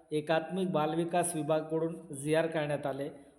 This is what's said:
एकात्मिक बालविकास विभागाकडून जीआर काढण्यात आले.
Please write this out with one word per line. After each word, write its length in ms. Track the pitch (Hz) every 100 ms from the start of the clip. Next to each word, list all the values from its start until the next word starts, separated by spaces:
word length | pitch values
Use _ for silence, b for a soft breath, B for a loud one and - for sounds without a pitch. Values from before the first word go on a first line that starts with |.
| _
एकात्मिक 600 | 151 151 160 160 185 175
बालविकास 640 | 151 156 165 170 180 170 156
विभागाकडून 800 | 151 156 156 160 165 170 - 135
जीआर 320 | 147 156 165
काढण्यात 380 | 160 147 143 143
आले. 240 | 135 147 B B